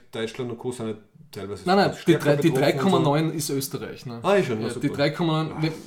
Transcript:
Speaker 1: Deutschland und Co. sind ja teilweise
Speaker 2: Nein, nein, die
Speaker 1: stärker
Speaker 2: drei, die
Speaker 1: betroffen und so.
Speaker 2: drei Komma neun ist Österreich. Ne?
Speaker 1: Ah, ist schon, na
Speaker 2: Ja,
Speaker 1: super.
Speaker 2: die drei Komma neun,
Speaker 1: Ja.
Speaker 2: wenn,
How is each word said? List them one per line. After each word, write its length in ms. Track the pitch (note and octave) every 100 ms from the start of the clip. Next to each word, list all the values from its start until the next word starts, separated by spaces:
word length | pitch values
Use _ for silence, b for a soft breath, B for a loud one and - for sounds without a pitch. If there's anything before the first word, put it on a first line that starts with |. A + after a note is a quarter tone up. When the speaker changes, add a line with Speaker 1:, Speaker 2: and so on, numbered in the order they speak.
| -
Speaker 1:
Deutschland 400 | A2+ A2 - A#2+
und 60 | A2+
Co. 120 | B2+
sind 180 | B2 A2+
ja 40 | G#2 - - -
teilweise 320 | G#2 G2 G2+ -
Speaker 2:
Nein, 100 | G3
nein, 120 | F#3+
die 60 | -
Speaker 1:
stärker 260 | - D3+
Speaker 2:
drei, 120 | D3 D3
die 140 | E3+
Speaker 1:
betroffen 20 |
und 200 | C3 C#3+
so. 60 | C#3+
Speaker 2:
drei 60 |
Komma 140 | F#3+ F3+
neun 320 | D3+ D3 D#3+
ist 180 | D#3 -
Österreich. 560 | C#3 C3 C3 G#2 - B2+
Ne? 140 | A#2
Speaker 1:
Ah, 120 | E3+
ist 120 | G3+ D#3
schon, 120 | G#2+
na 80 | A2+
Speaker 2:
Ja, 60 |
Speaker 1:
super. 120 | A#2+ C#3+
Speaker 2:
die 60 |
drei 160 | C#3+ D3
Komma 320 | D3+ E3 D#3
neun, 140 | D#3 -
Speaker 1:
Ja. 60 |
Speaker 2:
wenn, 80 | D#3 -